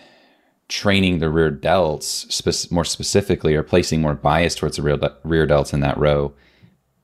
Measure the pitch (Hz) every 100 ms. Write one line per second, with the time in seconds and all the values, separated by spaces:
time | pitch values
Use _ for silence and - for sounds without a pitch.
0 | - _ _ _ _ _ - - 208 196
1 | 190 87 80 78 80 71 73 95 82 76
2 | - - - - - - - 85 78 -
3 | - 101 98 87 80 76 76 92 87 80
4 | 78 71 73 78 85 - 76 - 73 71
5 | 71 - 78 80 73 73 69 73 69 67
6 | 73 73 71 - _ _ _ _ _ _